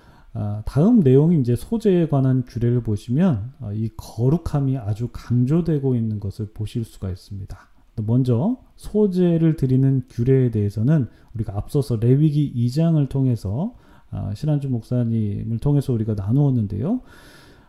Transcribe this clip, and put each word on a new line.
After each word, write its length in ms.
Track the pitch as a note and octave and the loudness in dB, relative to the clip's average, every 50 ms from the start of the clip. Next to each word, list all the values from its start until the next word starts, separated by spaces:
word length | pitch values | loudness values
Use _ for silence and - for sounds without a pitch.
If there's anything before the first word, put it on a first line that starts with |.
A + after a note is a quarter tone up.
| - - - - - - - | -20 -20 -20 -20 -20 -14 -10
아, 300 | A2+ A2 G#2 G#2 G#2+ G#2+ | -8 -6 -6 -6 -8 -8
다음 340 | - - C3 D#3+ G#3+ B3 A#3 | -4 0 2 4 6 6 6
내용이 400 | E3 C3 B2+ C3+ D3 E3 F3+ D#3 | 6 6 6 6 6 6 4 2
이제 160 | B2+ A#2+ A#2+ | 2 0 0
소재에 520 | A#2+ - - A3+ A3+ - G#3+ F#3 F3 E3+ D3+ | -2 -2 -4 -4 -2 2 2 2 2 2 2
관한 360 | D3 C#3 C3 C3 B2+ C3 B2 | 2 2 2 2 2 0 -2
규례를 380 | - - A#2 A2+ A#2+ A#2+ A#2+ A#2 | -4 -6 -2 0 0 0 0 0
보시면, 720 | A2+ G#2+ G2+ - - A#2+ C#3+ F#3 G3 C#3+ G2+ G2+ B2+ C#3 - | -2 -4 -4 -4 -4 -2 2 2 2 2 0 -4 -8 -12 -12
아, 120 | B2 G#2 G2+ | -12 -10 -6
이 180 | G#2+ A2+ A2+ - | -6 -6 -6 -8
거룩함이 840 | - - - - - A#2 C3 D3 F3 - - - D3 C#3 C3+ C3 C3+ | -10 -18 -12 -6 -2 0 2 2 0 0 -2 -4 -2 -2 -2 -2 -4
아주 300 | A2+ G2 G#2+ G2 A#2+ B2 - | -4 -6 -6 -6 -6 -8 -10
강조되고 840 | - - - A#2 B2 B2 B2+ D3+ E3+ E3+ E3+ D#3+ C#3+ C3+ C3+ B2+ | -10 -6 -2 0 0 2 2 2 0 0 0 -2 -2 0 0 -2
있는 240 | A#2+ A2+ A2 G#2+ G#2 | -2 -2 -4 -4 -6
것을 300 | G2+ G2 - - A2 G2+ - | -6 -8 -8 -8 -10 -10 -8
보실 300 | - G#2+ G2+ - B2 A2+ | -8 -10 -8 -6 -8 -8
수가 260 | - - - - F#2+ | -8 -10 -10 -10 -8
있습니다. 460 | F2+ F#2 - - G2+ F#2+ F#2+ - - - - _ _ _ _ _ _ - G#2+ | -8 -10 -12 -14 -14 -14 -12 -14 -16 -18 -20 _ _ _ _ _ _ -6 -2
먼저 540 | G#2 A#2 B2+ C3+ B2 B2 A2+ C#3 G#3+ B3+ - - - - | 0 2 2 2 2 2 2 0 0 -2 -4 -8 -16 -20
소재를 800 | - - - - G#3 G#3+ G#3 F3+ F3+ F3+ F3 E3+ E3 D#3+ E3 D3+ | -20 -10 -4 0 2 2 2 2 2 2 2 4 4 4 2 2
드리는 460 | D#3+ - C3 B2+ C3 C3+ C3+ C3+ C3 B2 - | 2 0 2 2 4 4 4 2 0 -2 -4
규례에 440 | - - A#2 C3 C3+ C3+ B2+ B2 A2+ | -6 -2 2 2 4 4 4 2 2
대해서는 560 | G#2+ G#2 G2+ G2+ G#2+ G#2+ C3 D#3+ D#3+ B2 - - - _ - - | 0 -2 -2 -2 -2 0 2 2 2 0 -2 -6 -14 _ -14 -10
우리가 220 | A2 G#2+ - F#2+ | -8 -8 -6 -6
앞서서 400 | G2+ - - - D3 C3+ - B2 | -8 -6 -4 -2 -2 -2 0 -2
레위기 480 | G#2+ A2+ A#2+ C3 C#3 D#3 D#3+ C#3+ D3 D3 | 0 2 4 4 4 4 4 2 2 0
이 260 | C3+ - A#2+ A#2+ A#2+ | 0 0 -2 -2 0
장을 340 | B2 D#3 D#3+ - D#3+ D3+ C#3+ C3 | 0 0 2 2 2 2 0 0
통해서, 680 | - C#3 C3 C3 A#2+ G#2+ - F#2+ G2 A#2+ E3+ A#3+ - - _ - - - - - | 0 0 0 0 0 -2 -4 -4 -4 -4 -4 -6 -8 -12 _ -20 -20 -20 -18 -12
아, 220 | - G#2 G2 G2 G2+ | -10 -8 -8 -8 -8
신한주 360 | - - D3+ D3+ C#3+ C#3 C#3 | -6 -2 -2 -2 -2 -2 -2
목사님을 880 | B2+ A#2 - - B2+ B2 A#2+ A2+ A2+ A2+ G#2+ G#2 G2+ G#2+ A2 A2 A#2 A2+ | -4 -6 -4 -4 -2 -2 0 0 0 -2 -2 -2 -4 -6 -6 -6 -6 -2
통해서 340 | - C#3+ D3 C#3+ C3+ - B2+ | 0 0 0 2 0 0 -2
우리가 220 | A2+ A2 A2 A2 | -2 -2 -2 -4
나누었는데요. 840 | G#2 F#2+ G2 A#2+ C#3 D3 C#3 C3 B2 G#2+ F#2+ G2 G2 A2+ E3+ A#3+ B3+ - - - - - - - - - - - - - | -4 -2 0 0 2 2 2 2 0 -2 -2 -4 -4 -4 -4 -4 -6 -6 -10 -20 -20 -20 -20 -20 -20 -20 -20 -20 -20 -20